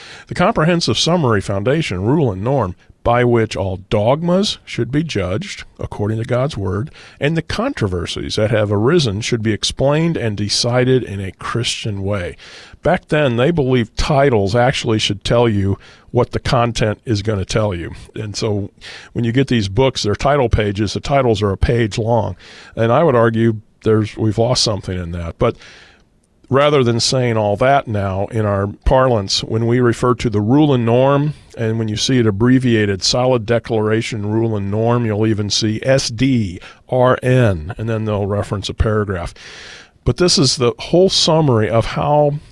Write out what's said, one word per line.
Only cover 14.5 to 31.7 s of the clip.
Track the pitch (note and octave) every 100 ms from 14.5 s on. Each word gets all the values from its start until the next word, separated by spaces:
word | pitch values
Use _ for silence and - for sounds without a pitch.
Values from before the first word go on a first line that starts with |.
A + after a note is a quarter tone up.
| A#2
actually | B2 C#3 C3 A2
should | - G2
tell | - A#2+ A#2+
you | G2+ G2 G2 - - -
what | A#2+ A#2
the | A2+
content | - C3 A#2+ A#2 A2+ G#2 -
is | G#2+
gonna | G2 G#2
tell | F#2 A#2 G#2+
you. | F2 D#2 - - -
And | G#2+ G#2
so | A#2 G#2 G2+ - - - -
when | - A#2
you |
get | A#2+ C3+
these | B2 G2+
books, | F#2+ C3 -
their | G#2+ G2+
title | C#3 D3 A#2+
pages, | - G#2+ G2+ G#2
the | -
titles | - C#3 B2+ G#2
are | G#2
a | F#2+
page | - A#2 A#2 G2
long. | A2 A#2 G2 F#2 - - - -
And | A2+
I | B2
would | E3 A#2+
argue | A#2 A2+ A2+ A2 - _
there's, | - A2 G#2+ -
we've | A2 G#2
lost | A#2 B2+
something | - G2+ - F#2
in | F2
that. | F2 E2 -
But | A#2+ - - - - _ _ _ _ _ -
rather | B2+ D3 D3+
than | A#2+ A#2
saying | - C3 B2 A2
all | G#2 G2+
that | B2+ C#3 B2+
now | G#2 G2 F#2+ G2+
in | A2+ G#2+
our | G2+ G2+ - -
parlance, | C3 C3 A#2 G2 -
when | - A2+ A#2
we | A#2+
refer | A#2+ A2 B2
to | A#2+ B2
the | G#2
rule | G#2 C#3 D3+
and | C3 A2+
norm, | A#2+ C3+ C#3+ D3 C#3+ - -
and | A2+